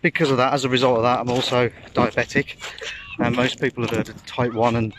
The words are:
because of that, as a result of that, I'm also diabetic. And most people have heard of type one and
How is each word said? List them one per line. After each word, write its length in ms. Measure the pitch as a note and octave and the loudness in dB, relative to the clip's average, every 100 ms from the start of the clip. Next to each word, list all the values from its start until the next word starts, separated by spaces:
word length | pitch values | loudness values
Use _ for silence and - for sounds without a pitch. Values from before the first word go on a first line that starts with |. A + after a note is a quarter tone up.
because 300 | E3+ - D#3 | 0 2 2
of 60 | C3+ | 4
that, 160 | C3 | 2
as 120 | C#3 | 2
a 40 | C3 | 0
result 280 | B2+ C3 A#2+ | 2 4 4
of 60 | |
that, 160 | A#2 B2 | 4 2
I'm 100 | A#2+ | 0
also 400 | B2 B2+ B2 B2 - - | 0 2 2 0 -2 -10
diabetic. 640 | - A#2+ - A#2+ C#3 C#3+ - - - - - - - | 0 0 0 -2 -2 -2 -8 -14 -12 -12 -12 -16 -4
And 160 | A#2+ | -2
most 260 | A#2+ B2 - | 0 0 0
people 220 | C3+ B2 | -4 -2
have 80 | A2+ | -4
heard 180 | A2+ G#2+ | -2 -6
of 160 | G#2+ | -10
type 280 | - - B2 | -14 -4 -2
one 220 | A2+ A#2 | 2 2
and 180 | A#2 A2+ | 2 -2